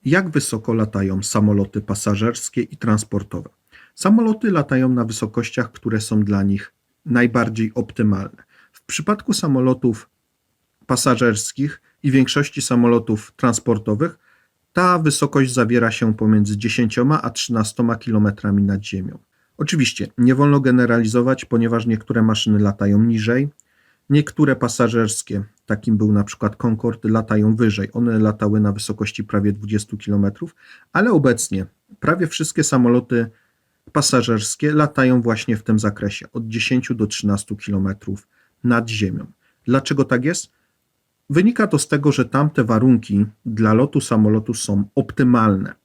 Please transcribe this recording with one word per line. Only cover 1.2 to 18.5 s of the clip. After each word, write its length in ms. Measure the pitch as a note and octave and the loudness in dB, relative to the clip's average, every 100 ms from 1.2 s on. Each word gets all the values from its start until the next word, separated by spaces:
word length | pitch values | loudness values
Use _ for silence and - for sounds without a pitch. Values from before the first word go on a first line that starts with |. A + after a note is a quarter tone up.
samoloty 580 | G2+ - G#2 G2+ G2 A2 | -2 2 2 2 0 -6
pasażerskie 800 | - G2+ - G2+ A2 A#2+ - - | -6 -4 -2 0 -2 -4 -8 -6
i 140 | A#2 - | -6 -4
transportowe? 720 | A#2 G#2+ - G#2 G2+ F2 D#2+ _ _ - _ | 0 0 0 -6 -6 -12 -12 _ _ -20 _
Samoloty 560 | - G3 A3 A3+ A3 A3+ | -4 2 4 2 -2 -2
latają 380 | F3 C#3+ C3 C3 | -2 0 0 2
na 160 | B2 | 0
wysokościach, 680 | A2+ G#2+ G#2+ A2+ A2+ - - | -2 -4 -6 -4 -6 -6 -8
które 280 | - - A2 | -6 -4 -4
są 240 | G#2+ G#2+ | -2 -2
dla 180 | G#2 G2+ | 0 0
nich 300 | G2 G2+ - _ _ _ - | 0 -2 -6 _ _ _ -2
najbardziej 640 | B2 A#2+ A#2+ A2+ A2 A2 | 2 2 0 -2 -2 -4
optymalne. 680 | A#2+ A2 - A2 G2 G2 - _ _ _ | -4 -8 -2 0 0 -6 -16 _ _ _
W 100 | _ | _
przypadku 500 | - - D#3 G#3 - | -12 -8 -4 -4 -4
samolotów 800 | - D#3+ C3 B2+ B2+ B2+ G#2+ - _ _ _ _ _ _ _ - | -4 0 0 0 0 -2 -4 -10 _ _ _ _ _ _ _ -4
pasażerskich 920 | B2+ - A2+ A#2 G#2+ - - D3 - _ _ | -2 0 2 2 0 -6 -6 -6 -8 _ _
i 80 | C#3+ | 0
większości 520 | C3+ B2+ C#3+ C#3+ - | 2 2 0 -2 -4
samolotów 680 | - A#2+ A#2+ A#2 A2+ G#2+ - _ | -2 2 4 2 0 -6 -6 _
transportowych 840 | B2+ A2+ - G#2+ G#2+ G#2+ E3 - _ _ _ _ _ | -2 0 -2 -2 -2 -2 -2 -6 _ _ _ _ _
ta 260 | - F3+ F3 | 0 2 4
wysokość 540 | D#3 C#3+ C#3 C#3+ C3 | 2 0 0 0 0
zawiera 380 | B2 A2+ A#2+ A2+ | 2 2 2 2
się 240 | A2 A#2 | 0 -2
pomiędzy 420 | G#2+ A2 G#2+ G#2 G#2 | 2 2 4 2 0
dziesięcioma 680 | A2+ A2 A#2 B2 B2+ D#3 | -2 0 0 0 0 0
a 80 | A#2+ | -2
trzynastoma 680 | - - A#2 G#2+ - A#2 A2+ | -8 -4 -2 -2 -2 -2 -2
kilometrami 680 | - A2 G#2 G2+ G#2 | -2 0 2 0 -2